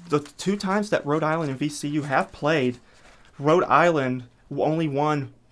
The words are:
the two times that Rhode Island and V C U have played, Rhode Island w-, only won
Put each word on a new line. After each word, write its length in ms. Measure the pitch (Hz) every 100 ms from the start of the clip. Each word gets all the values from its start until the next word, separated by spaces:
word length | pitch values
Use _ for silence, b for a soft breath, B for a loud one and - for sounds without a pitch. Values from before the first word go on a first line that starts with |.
| -
the 100 | 147
two 380 | 147 - 180 202
times 340 | 196 202 208
that 160 | - 143
Rhode 160 | 151
Island 280 | 156 160 156
and 80 | 131
V 80 | 147
C 180 | 147 147
U 160 | 151
have 300 | 143 139 190
played, 460 | - 147 160 127 120 b b b b b -
Rhode 260 | 143 170
Island 600 | - 135 170 160 131 127 120 _ _
w-, 180 | 139 131
only 200 | 160 160
won 440 | 135 151 147 123 - _